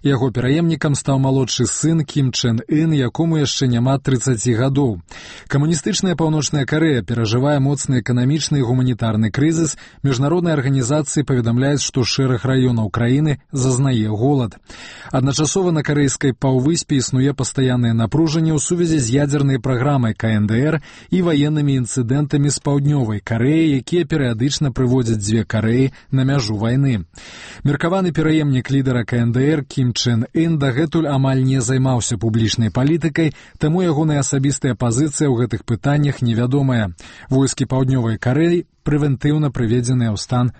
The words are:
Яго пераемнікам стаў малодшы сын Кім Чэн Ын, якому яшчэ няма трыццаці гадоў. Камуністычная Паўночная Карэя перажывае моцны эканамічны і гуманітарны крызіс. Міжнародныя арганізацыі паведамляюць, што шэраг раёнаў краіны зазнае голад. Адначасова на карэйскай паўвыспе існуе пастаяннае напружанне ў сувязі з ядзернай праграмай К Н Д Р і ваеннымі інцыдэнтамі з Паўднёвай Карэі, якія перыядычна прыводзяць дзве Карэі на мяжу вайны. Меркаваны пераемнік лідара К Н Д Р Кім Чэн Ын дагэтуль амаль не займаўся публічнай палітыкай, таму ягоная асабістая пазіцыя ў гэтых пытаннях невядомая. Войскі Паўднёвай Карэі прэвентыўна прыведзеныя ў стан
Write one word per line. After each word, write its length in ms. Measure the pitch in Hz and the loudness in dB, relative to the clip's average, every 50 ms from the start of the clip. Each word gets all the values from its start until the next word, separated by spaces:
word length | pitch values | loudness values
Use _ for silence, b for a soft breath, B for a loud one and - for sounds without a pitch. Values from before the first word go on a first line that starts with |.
Яго 300 | - 143 139 113 127 131 104 | 2 0 0 2 0 -2 -2
пераемнікам 640 | 120 117 127 143 165 170 165 165 147 - 156 139 | -2 0 0 2 2 2 0 0 0 0 0 0
стаў 240 | - - - 139 131 | 0 0 0 0 2
малодшы 480 | 135 135 131 135 131 107 - - 123 104 | 2 2 2 2 0 0 0 -2 -2 -2
сын 320 | - - - 156 165 165 | -2 -2 0 0 2 0
Кім 300 | 143 - - 147 135 127 - | 0 -2 -2 0 0 0 0
Чэн 320 | - - 123 113 117 - | 0 0 0 0 -2 -2
Ын, 240 | - - 151 160 165 | 0 0 2 2 2
якому 480 | 156 143 131 117 - - 165 165 160 | 2 2 0 -2 -2 -2 0 0 2
яшчэ 320 | 156 143 120 - - 143 131 | 2 0 0 0 0 0 0
няма 300 | 120 117 120 131 135 131 | 2 2 2 2 0 0
трыццаці 560 | - - 131 120 - 135 127 - 120 123 120 | 0 0 0 0 0 0 -2 0 0 0 0
гадоў. 400 | 107 127 135 135 139 143 123 104 85 - B B B B B B B B | 2 0 0 2 2 0 0 -2 -4 -10 B B B B B B B B
Камуністычная 720 | B - 139 143 156 170 151 - 214 196 - - 185 170 | B 0 0 2 2 0 0 -2 -2 -2 0 0 -2 0
Паўночная 480 | 135 165 156 151 156 139 - - 147 131 | 0 0 0 0 0 -2 -2 -2 -2 -2
Карэя 400 | - 151 156 165 160 143 120 98 | 0 0 0 2 2 2 0 -2
перажывае 560 | - 120 113 113 107 110 123 131 143 147 139 | -2 -2 -2 0 0 0 0 2 2 2 2
моцны 400 | 135 139 143 139 - - 135 123 | 2 0 0 -2 -2 -2 -2 -2
эканамічны 640 | - - 120 123 123 131 147 160 151 - 151 143 127 | 0 0 0 0 2 0 0 0 0 0 0 0 0
і 20 | |
гуманітарны 640 | 113 127 127 127 127 123 104 120 113 107 107 110 107 | 0 0 0 2 0 0 0 -2 -2 0 0 0 0
крызіс. 480 | - - 139 160 165 160 165 156 - B B B B B | 0 0 0 2 2 0 -2 -2 -4 B B B B B
Міжнародныя 560 | - 135 135 117 139 143 165 180 175 170 156 | -2 -2 0 0 0 0 0 0 0 0 0
арганізацыі 720 | 147 120 139 139 135 123 113 147 151 151 - - 160 143 - | 0 0 0 0 0 0 0 0 0 0 0 -2 -2 0 0
паведамляюць, 560 | 139 123 113 117 117 123 131 139 147 135 - | 0 0 2 2 2 2 2 2 0 0 -2
што 160 | - - 139 | -2 0 -2
шэраг 480 | 123 - - - 139 131 127 110 - 127 | 0 0 0 0 0 0 0 0 0 0
раёнаў 400 | 131 131 127 127 120 113 110 104 | 2 2 2 2 2 0 -2 -2
краіны 560 | - 117 120 117 127 143 156 156 135 - _ _ | -2 -2 0 2 2 2 2 0 -2 -4 _ _
зазнае 580 | - 139 127 131 127 120 139 139 127 113 107 107 | -4 -2 0 0 2 2 2 2 2 0 0 0
голад. 480 | 107 104 113 139 147 139 123 104 - - B B B B B B B B B B B | 0 0 2 2 2 2 0 -2 -6 -12 B B B B B B B B B B B
Адначасова 560 | 135 123 139 131 147 156 139 - 196 185 180 | 0 0 0 0 0 -2 0 0 0 0 2
на 160 | 170 151 139 | 0 0 0
карэйскай 480 | - 147 147 143 135 - - - 139 120 | 0 0 2 2 0 0 0 -2 -2 -2
паўвыспе 640 | _ - 135 131 127 127 147 170 156 - _ 151 | _ 0 0 2 2 2 2 0 0 -2 _ -2
існуе 400 | 135 117 - - 127 127 143 139 | -2 0 0 0 0 0 0 0
пастаяннае 560 | - 131 - - 143 131 127 123 123 120 117 113 | -2 -6 -4 -2 -2 0 0 2 2 2 2 2
напружанне 640 | 113 113 110 - 147 165 156 143 165 160 160 160 | 0 0 0 2 0 0 2 0 0 0 0 0
ў 0 | |
сувязі 400 | 147 - - 180 170 175 165 160 | 0 0 -2 0 0 0 0 0
з 240 | 156 123 110 120 139 | 0 0 0 0 0
ядзернай 400 | 147 139 139 147 143 139 135 131 | 0 0 0 0 2 0 0 0
праграмай 560 | - 127 131 117 123 143 143 135 120 113 107 | -2 -2 -2 0 0 0 2 2 0 0 -2
К 160 | _ - 113 110 | _ -2 0 0
Н 160 | 107 104 101 | 2 2 2
Д 80 | 110 | 2
Р 240 | 113 135 151 160 151 B B B B B B - | 0 2 0 0 -2 B B B B B B -2
і 80 | 185 | 0
ваеннымі 560 | 180 170 160 143 143 151 156 151 147 143 135 131 123 | 2 2 2 2 2 2 0 0 0 0 0 0 -2
інцыдэнтамі 640 | 110 - 127 123 110 127 143 151 143 - 143 143 147 | -2 -2 -4 -2 0 0 0 0 0 0 0 0 0
з 80 | 135 - _ | -2 -2 _
Паўднёвай 560 | 147 143 143 139 147 151 143 127 110 107 101 | -2 0 0 2 2 0 0 0 -2 -4 -6
Карэі, 560 | - - 117 113 117 135 156 160 165 160 143 131 110 | -4 -4 -2 0 0 2 2 2 2 2 0 0 -2
якія 260 | - - 180 170 143 | -2 -2 -2 -2 0
перыядычна 640 | 165 156 135 123 117 107 120 147 143 - 156 131 110 | -2 -2 0 -2 -2 -2 -2 -2 -2 -2 -2 -2 0
прыводзяць 480 | - 131 120 127 131 120 117 113 107 | 0 0 2 2 2 2 0 -2 -2
дзве 240 | 98 104 110 113 107 | 0 0 0 0 0
Карэі 460 | - - 110 107 110 117 127 135 139 B B B B | 0 -2 -2 0 2 2 2 2 0 B B B B
на 160 | - 135 127 | -2 0 0
мяжу 320 | 131 139 143 120 101 110 | 2 0 0 -2 -2 -4
вайны. 480 | 101 107 113 123 135 139 139 123 101 82 _ B B B B B B B B B B B | -4 -2 0 0 2 2 0 0 -2 -4 _ B B B B B B B B B B B
Меркаваны 460 | 139 147 151 - 170 185 190 185 180 | -2 -2 0 -2 -2 0 0 0 0
пераемнік 600 | 143 160 156 156 156 156 151 147 135 127 117 - | 0 0 0 2 2 2 2 2 0 0 0 0
лідара 340 | 139 139 135 135 127 123 110 | 0 0 0 0 0 -2 -2
К 160 | - - 120 | -2 0 0
Н 80 | 117 117 117 | 0 2 2
Д 80 | 127 135 | 2 2
Р 180 | 147 160 151 | 2 0 0
Кім 320 | 139 _ - - 131 123 117 | -4 _ -4 -2 -2 0 -2
Чэн 320 | - - 127 117 110 120 - _ | -2 -2 0 0 0 -2 -2 _
Ын 240 | 165 160 165 165 | 0 0 2 0
дагэтуль 480 | 151 139 139 120 127 165 151 - 165 160 | 0 0 0 0 0 -2 0 0 -2 0
амаль 380 | 143 143 135 135 135 135 131 131 | 0 0 0 2 2 2 2 2
не 180 | 131 135 135 | 2 0 0
займаўся 560 | 120 113 131 131 131 131 131 120 - - 123 | 0 0 0 0 2 2 0 0 0 -2 -4
публічнай 560 | 98 110 117 107 113 113 104 - - 113 107 - | -2 -2 0 2 2 0 0 0 0 0 0 0
палітыкай, 600 | 127 131 143 165 165 139 165 143 - 165 151 B B B B B - | 0 2 2 2 2 0 -2 -2 0 -2 -2 B B B B B -2
таму 260 | - 151 160 185 185 | 0 0 2 2 2
ягоная 400 | 175 151 139 165 156 151 143 135 | 0 0 0 0 0 0 0 0
асабістая 480 | - - 139 135 143 135 - - 139 120 | 0 0 0 0 0 0 0 -2 -2 -2
пазіцыя 560 | - 127 120 110 123 151 156 143 - 156 143 | 0 -2 -2 0 0 0 -2 0 0 0 0
ў 160 | 127 113 123 | 2 0 0
гэтых 160 | 110 - 101 | -2 -2 -6
пытаннях 640 | - - 120 - - 139 143 147 147 143 131 - 127 | -4 -4 -4 -2 0 0 0 2 0 0 0 -2 -2
невядомая. 720 | 120 113 107 123 123 131 143 139 131 127 117 107 92 85 B B B B B B B | 0 0 0 0 0 0 0 0 2 0 0 -2 -2 -6 B B B B B B B
Войскі 400 | 131 131 135 127 - - 135 - | 0 2 2 0 0 -4 -4 -2
Паўднёвай 480 | 131 131 135 127 131 131 117 113 110 | 0 0 0 2 0 0 0 0 -2
Карэі 480 | - - 123 127 147 165 170 175 175 165 _ _ _ _ | -2 -2 0 0 2 2 2 2 0 -2 _ _ _ _
прэвентыўна 680 | 147 147 147 147 147 135 - - 147 147 156 151 143 | -2 0 0 0 0 -2 0 0 0 0 0 0 -2
прыведзеныя 580 | - - 123 107 113 127 120 120 131 127 120 113 | -2 -2 -2 0 0 0 0 0 0 0 0 0
ў 80 | 107 | -2
стан 400 | 101 - - 127 123 123 123 b b | -4 -4 -4 -2 0 0 0 b b